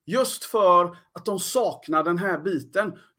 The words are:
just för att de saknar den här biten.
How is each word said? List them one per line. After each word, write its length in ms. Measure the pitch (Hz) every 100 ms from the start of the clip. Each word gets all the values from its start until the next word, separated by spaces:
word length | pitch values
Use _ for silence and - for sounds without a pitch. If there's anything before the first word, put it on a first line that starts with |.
| -
just 380 | 214 247 -
för 520 | - 226 190 175 175 175 _
att 120 | -
de 140 | 175 196
saknar 680 | - 254 202 139 - 156
den 140 | 156 175
här 200 | 196 160
biten. 540 | 165 170 - 190 208 - _